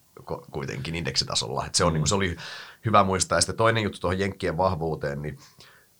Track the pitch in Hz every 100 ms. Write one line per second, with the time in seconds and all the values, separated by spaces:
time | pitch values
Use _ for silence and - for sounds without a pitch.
0 | _ - - 80 - 73 65 58 71 85
1 | 73 67 - - 58 69 - - 87 80
2 | 73 101 95 85 - - - - 110 107
3 | 95 92 - 85 - - 113 113 101 -
4 | 87 92 98 95 87 80 92 82 80 71
5 | 73 71 73 69 - - - - _